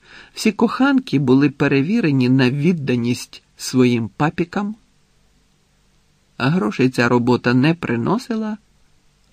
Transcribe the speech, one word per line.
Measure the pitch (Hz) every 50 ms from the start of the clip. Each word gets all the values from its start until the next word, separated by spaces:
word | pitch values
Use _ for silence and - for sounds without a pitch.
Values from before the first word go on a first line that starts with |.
| _ - - - - - _
всі | - - 220
коханки | - - 226 226 - - 254 285 277 262 - - - 139
були | 147 120 127 135 143 139
перевірені | 131 - 151 139 139 139 135 170 220 240 220 156 139 131 123 123
на | 131 135 131 123
відданість | 135 143 143 175 185 160 135 127 123 120 117 120 123 - - - - - _ _ _
своїм | - - - - 127 127 123 120 117 113 101 -
папікам, | - 151 156 - - 170 165 - 196 202 202 214 - _ _ _ _ _ _ _ _ _ _ _ _ _ _ _ _ _ _ _ _ _ _ _ _ _ _ _ _ _ _ _
а | - - 131
грошей | 165 185 208 208 - - 127 131
ця | 127 - 120
робота | 120 123 120 117 123 123 117 - 127 123
не | 127 131 156 165
приносила, | 170 - - 120 117 117 - 175 247 - - 226 220 220 214 214 214 _ _ _ _ _ _ _ _ _ _ _ _ _ _